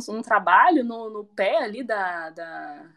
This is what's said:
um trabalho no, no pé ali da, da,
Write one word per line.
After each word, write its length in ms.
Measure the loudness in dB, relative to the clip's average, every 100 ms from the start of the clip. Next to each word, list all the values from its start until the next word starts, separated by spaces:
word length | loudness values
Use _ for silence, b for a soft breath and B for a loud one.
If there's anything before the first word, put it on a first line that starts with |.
| -6
um 140 | -8
trabalho 640 | 0 2 6 6 6 6 0
no, 260 | -4 -10
no 140 | -12 -10
pé 320 | -2 0 0
ali 240 | -2 -6
da, 480 | -6 -4 -4 -6 -10
da, 560 | -12 -14 -12 -14 -16 -20